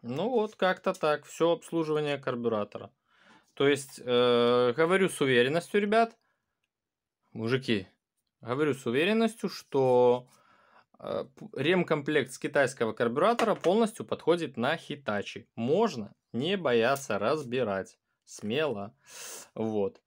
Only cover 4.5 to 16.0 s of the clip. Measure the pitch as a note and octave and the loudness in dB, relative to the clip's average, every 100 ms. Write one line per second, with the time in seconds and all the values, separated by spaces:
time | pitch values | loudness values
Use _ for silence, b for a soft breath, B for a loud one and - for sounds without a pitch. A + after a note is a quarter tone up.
4.5 | B2 B2 A#2+ E3 F#3+ F#3 - C#3 B2 B2 | 4 2 2 2 4 2 2 2 4 4
5.5 | D#3+ - G#3 G3+ G#3+ A3+ - _ _ _ | 2 0 -2 2 2 2 -2 _ _ _
6.5 | _ _ _ _ _ _ _ _ A#2 A2 | _ _ _ _ _ _ _ _ -8 -2
7.5 | C3+ C3+ G#2+ F#2+ _ _ _ _ _ A#2 | -2 0 -2 -4 _ _ _ _ _ -8
8.5 | B2+ D3+ C3+ B2 B2 F3 A3 A3+ A3+ F#3+ | -2 -2 -2 -2 0 0 2 0 -2 -8
9.5 | - - C#3 C3 B2 B2 B2 B2+ b b | -8 -4 0 4 6 6 4 -2 b b
10.5 | b b b b _ - - - - D#3 | b b b b _ -8 -6 -8 -14 -14
11.5 | - C#3+ F#3 E3+ D#3 C#3+ D3+ C#3 - D3+ | -6 0 0 0 -2 0 -2 -2 -8 -2
12.5 | D3 C3 - A2+ G#2+ A#2 B2 F#3+ A#3+ A3 | 0 0 0 -4 0 -2 2 0 2 0
13.5 | F3+ D#3+ G3+ A3+ - A2+ A2+ - F3 D3+ | 0 2 2 0 -4 -8 -6 0 0 -2
14.5 | C3 B2 D#3+ - C#3+ - G#2 G2 G2+ - | -4 -2 -2 -6 -10 -4 -4 -6 -12 -16
15.5 | - A#2 E3 A3+ C#3 | -8 -2 0 0 -4